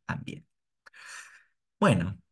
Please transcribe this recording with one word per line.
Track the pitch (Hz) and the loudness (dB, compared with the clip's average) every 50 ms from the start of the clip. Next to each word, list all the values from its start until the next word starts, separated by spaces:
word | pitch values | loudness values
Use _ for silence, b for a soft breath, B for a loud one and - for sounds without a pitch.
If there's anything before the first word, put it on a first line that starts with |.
| _ | _
ambiente. | - - - - - - - - _ _ _ _ _ _ _ _ - B B B B B B B B B B B B B B _ _ _ - | -8 -8 -8 -8 -12 -14 -16 -16 _ _ _ _ _ _ _ _ -20 B B B B B B B B B B B B B B _ _ _ 2
Bueno, | 208 196 123 92 85 95 104 - - _ | 4 4 6 4 2 -2 -6 -10 -14 _